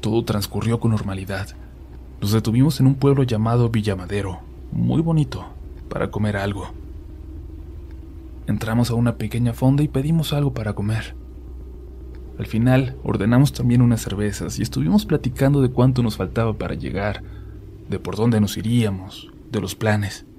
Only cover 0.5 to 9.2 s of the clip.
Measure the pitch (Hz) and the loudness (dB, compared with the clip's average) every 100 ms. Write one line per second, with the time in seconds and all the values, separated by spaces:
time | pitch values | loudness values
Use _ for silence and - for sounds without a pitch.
0.5 | 104 104 117 - 110 98 95 95 95 98 | -2 0 2 2 2 0 -6 -6 -6 -6
1.5 | - - - - - - - 101 110 110 | -10 -18 -18 -18 -18 -16 -6 2 2 4
2.5 | 113 143 - 131 139 143 139 131 110 110 | 6 6 6 4 6 4 6 4 2 2
3.5 | 120 120 117 104 95 90 101 95 92 - | 4 4 2 0 -2 -2 -4 -4 -8 -12
4.5 | - - - 117 123 165 160 143 - - | -16 -8 -2 2 2 2 2 2 -2 -10
5.5 | - - - - - - - 107 101 98 | -14 -14 -14 -10 -4 -4 0 0 0 -2
6.5 | 98 90 - - - - - - - - | -4 -8 -12 -14 -14 -14 -14 -14 -14 -14
7.5 | - - - - - - - - - - | -14 -14 -14 -14 -14 -14 -16 -16 -14 -4
8.5 | 104 107 117 120 117 120 117 | -4 0 0 2 2 0 0